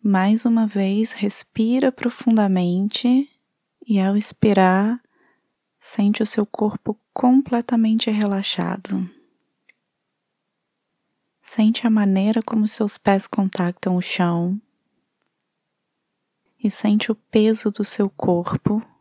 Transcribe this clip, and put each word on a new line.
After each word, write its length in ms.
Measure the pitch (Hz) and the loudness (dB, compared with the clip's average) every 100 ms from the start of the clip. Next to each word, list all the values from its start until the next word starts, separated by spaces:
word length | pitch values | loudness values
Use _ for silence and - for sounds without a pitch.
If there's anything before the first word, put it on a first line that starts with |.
Mais 400 | 208 190 190 220 | 2 2 2 2
uma 220 | 240 226 220 | 2 0 0
vez, 460 | 202 190 202 226 | -2 -2 0 -2
respira 800 | - 202 - - - 226 247 269 | -4 -6 -6 -10 -4 0 2 0
profundamente 1400 | 254 247 - - 226 202 190 175 180 202 - 240 254 285 _ _ _ _ _ - | -2 -6 -4 0 2 2 2 0 0 -2 -2 0 0 0 _ _ _ _ _ -2
e, 140 | 202 | 0
ao 160 | 190 202 | 2 0
expirar, 840 | 214 - 220 196 185 185 208 247 _ _ _ _ _ _ _ _ | -2 0 2 4 4 4 0 -2 _ _ _ _ _ _ _ _
sente 460 | - - 202 208 | -16 -2 0 0
o 20 | 214 | -2
seu 180 | - | -2
corpo 540 | 208 - 214 - - 214 _ | -4 -2 -2 -2 -8 -10 _
completamente 960 | - 247 254 277 240 240 240 220 220 226 | -2 4 4 4 -2 -2 0 2 2 0
relaxado. 1000 | 214 208 196 196 - 175 185 190 190 180 - _ _ _ _ _ _ _ _ _ _ _ _ _ _ _ _ _ _ _ _ _ _ | 0 0 -2 -4 -4 -4 -4 -6 -6 -6 -10 _ _ _ _ _ _ _ _ _ _ _ _ _ _ _ _ _ _ _ _ _ _
Sente 480 | - - 220 226 240 | -16 0 0 2 2
a 40 | |
maneira 520 | 214 202 190 196 226 | 2 2 2 2 0
como 240 | - 226 214 | -2 -2 -2
seus 320 | - 208 - | -2 -4 -2
pés 300 | - 196 - | 0 0 0
contactam 680 | - 190 - 175 180 - | -2 -2 -2 -4 -4 -2
o 80 | 180 | -2
chão 580 | 180 - 175 170 175 202 _ _ _ _ _ _ _ _ _ _ _ _ _ _ _ _ _ _ _ _ | -2 -2 0 0 -2 -4 _ _ _ _ _ _ _ _ _ _ _ _ _ _ _ _ _ _ _ _
e 100 | 214 | -6
sente 440 | - 214 208 - | -2 0 0 0
o 20 | |
peso 560 | 220 _ 220 214 220 - | -6 _ 2 2 2 -2
do 140 | 202 | -4
seu 260 | 208 - 202 | -6 -2 -4
corpo 760 | _ - 175 175 - - 214 - _ | _ -2 0 0 -2 -2 -2 -6 _